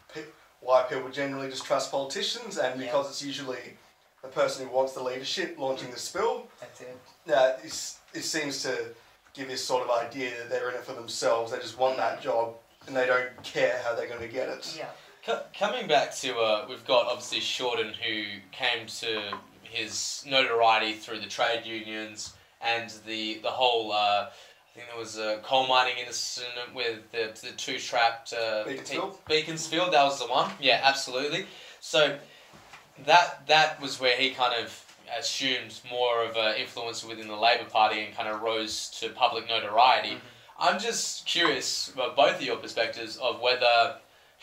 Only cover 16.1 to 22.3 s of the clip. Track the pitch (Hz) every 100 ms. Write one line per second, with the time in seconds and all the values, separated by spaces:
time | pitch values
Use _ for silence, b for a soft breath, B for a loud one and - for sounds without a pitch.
16.1 | - 135 123 110 107 107 117 - 123 117
17.1 | 117 - 117 110 - 127 113 110 107 117
18.1 | 110 104 101 98 - 123 117 110 - 117
19.1 | 107 104 98 - - - 117 107 - -
20.1 | - 143 135 127 117 113 110 110 107 -
21.1 | 107 101 - 117 113 113 113 107 110 107
22.1 | 104 -